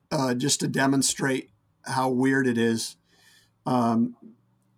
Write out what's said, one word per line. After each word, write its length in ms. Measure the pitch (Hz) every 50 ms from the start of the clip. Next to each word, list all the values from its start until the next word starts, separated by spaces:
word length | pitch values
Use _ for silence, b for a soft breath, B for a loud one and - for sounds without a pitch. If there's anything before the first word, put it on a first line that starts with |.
| _ -
uh, 240 | 160 156 135 131 123
just 240 | 123 135 143 - -
to 80 | 170 147
demonstrate 800 | 123 - 135 135 139 139 131 - - - - 135 131 135 - - _ _ _ _ _ _ -
how 240 | - - 131 131 131
weird 400 | 127 123 131 135 135 135 135 127
it 100 | 123 117
is, 380 | 117 117 113 113 - - - _ b b b b b b b b b b b _ -
um, 520 | - 127 123 120 117 117 113 117 123 - _ - - - _ _ _ _ _ _ _ _